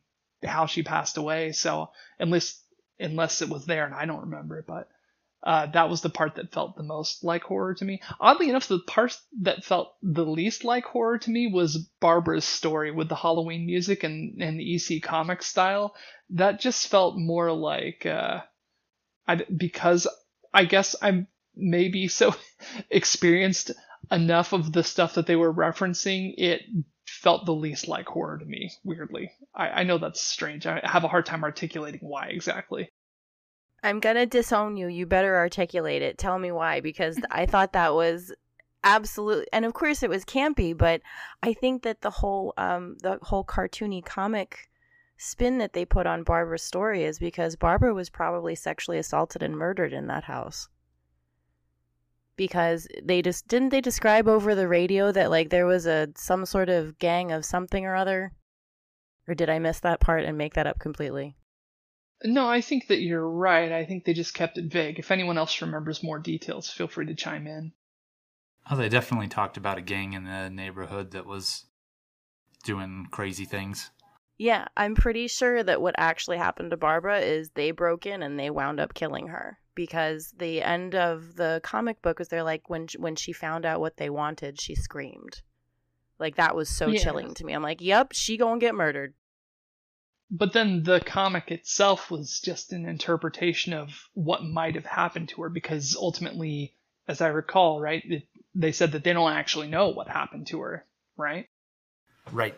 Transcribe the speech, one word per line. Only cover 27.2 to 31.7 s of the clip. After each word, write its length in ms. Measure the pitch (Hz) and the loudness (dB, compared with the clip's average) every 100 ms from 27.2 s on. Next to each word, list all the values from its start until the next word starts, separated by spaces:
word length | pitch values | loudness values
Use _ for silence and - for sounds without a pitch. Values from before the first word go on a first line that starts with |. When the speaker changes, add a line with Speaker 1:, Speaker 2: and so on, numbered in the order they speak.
| 180 170 175 | 4 4 2
Speaker 1:
the 60 | 156 | -2
least 320 | 156 - - | -2 -6 -6
like 180 | 156 - | -6 -6
horror 320 | 170 160 156 | -6 -6 -8
to 80 | 151 | -10
me, 260 | 139 180 - | -8 -10 -10
weirdly. 480 | 190 165 151 - - - - - | -8 -8 -8 -10 -10 -14 -16 -6
I, 140 | 170 | -2
I 140 | 175 180 | 0 2
know 120 | 170 | 2
that's 240 | 160 - | 0 -4
strange. 460 | - - 156 151 165 | -6 -4 -6 -6 -4
I 140 | 165 | -4
have 200 | - 175 | 2 2
a 40 | 165 | 4
hard 180 | 175 - | 2 2
time 180 | 165 | -2
articulating 580 | 151 - 160 | -4 -4 -8